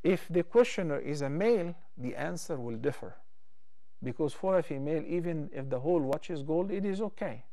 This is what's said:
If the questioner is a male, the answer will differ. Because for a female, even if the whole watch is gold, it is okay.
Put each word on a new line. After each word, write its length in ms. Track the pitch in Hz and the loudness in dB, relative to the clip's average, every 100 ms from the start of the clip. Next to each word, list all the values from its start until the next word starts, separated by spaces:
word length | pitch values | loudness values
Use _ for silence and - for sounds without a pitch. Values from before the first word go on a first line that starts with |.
If 240 | 165 180 - | 4 2 2
the 140 | 170 | 2
questioner 560 | 170 233 240 - 170 139 | 6 6 6 4 0 0
is 220 | - 147 | 0 -2
a 80 | 139 | 0
male, 460 | 151 220 226 170 175 - - | 2 4 4 2 -4 -8 -6
the 180 | 123 | -4
answer 420 | - 151 175 - 147 | -2 -4 -4 -4 -4
will 200 | 120 113 | -2 0
differ. 380 | 139 - 98 - - - - - - - - - | -2 -2 -8 -8 -10 -10 -10 -8 -8 -8 -8 -6
Because 300 | 127 117 151 | -6 0 -2
for 260 | - 190 190 | 0 4 4
a 40 | |
female, 400 | 160 139 143 160 - | 4 -2 0 -2 0
even 420 | 175 170 160 147 | -2 0 -2 -4
if 180 | 131 135 | -6 -2
the 100 | 131 | 0
whole 220 | 147 175 | 4 4
watch 280 | 135 - - | 4 0 -2
is 140 | 160 | -6
gold, 280 | 139 160 196 | 0 0 2
it 140 | 196 | 0
is 160 | 196 190 | 0 0
okay. 420 | 214 - 196 117 - | -2 -2 -6 -4 -10